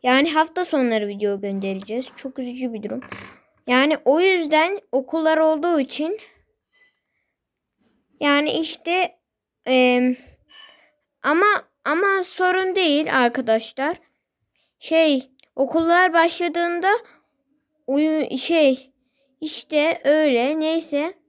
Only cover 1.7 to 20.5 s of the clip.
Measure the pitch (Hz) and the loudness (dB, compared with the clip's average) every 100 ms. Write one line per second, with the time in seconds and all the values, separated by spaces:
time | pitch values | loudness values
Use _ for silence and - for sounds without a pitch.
1.7 | 190 196 226 262 - 269 262 247 247 254 | -6 -6 -8 -8 -12 -14 -10 -10 -8 -8
2.7 | 220 214 233 - - - - _ _ - | -8 -8 -10 -12 -18 -18 -20 _ _ -2
3.7 | 247 285 311 - 302 370 370 311 311 330 | 2 2 0 2 4 4 2 2 2 2
4.7 | 403 _ 269 262 320 311 320 320 311 339 | -4 _ -6 -4 -2 2 2 2 2 0
5.7 | 330 262 - 311 427 - _ _ _ _ | 0 -2 -4 -6 -6 -12 _ _ _ _
6.7 | _ _ _ _ _ _ _ _ _ _ | _ _ _ _ _ _ _ _ _ _
7.7 | _ _ _ _ _ 294 285 302 - 320 | _ _ _ _ _ 0 2 0 -2 -4
8.7 | - - 359 349 _ _ _ _ _ - | -6 -2 -2 -2 _ _ _ _ _ 0
9.7 | 254 254 247 254 254 - _ _ - - | 2 4 4 2 -2 -10 _ _ -20 -20
10.7 | _ _ _ _ _ 262 311 415 415 - | _ _ _ _ _ -2 2 2 0 -6
11.7 | _ - 311 403 392 359 - 370 370 381 | _ -4 -2 0 -2 -4 -2 0 0 0
12.7 | 370 349 285 311 269 240 254 233 220 220 | 0 2 0 0 0 0 0 -2 -2 -2
13.7 | - 277 359 _ _ _ _ _ _ _ | -6 -6 -6 _ _ _ _ _ _ _
14.7 | _ - 320 320 277 254 _ _ - 262 | _ -2 2 4 2 -4 _ _ -4 0
15.7 | 339 330 339 370 330 330 - 349 339 339 | 0 2 4 4 4 2 0 -4 -2 -2
16.7 | 349 381 440 - _ _ _ _ _ _ | -2 0 0 -4 _ _ _ _ _ _
17.7 | _ - 277 311 311 - 262 - 330 285 | _ -2 0 2 0 -4 -6 0 2 4
18.7 | 254 - _ _ _ _ _ 311 - - | 2 -8 _ _ _ _ _ -10 -10 -4
19.7 | 302 302 - 269 302 302 240 254 | 0 0 0 2 4 4 2 0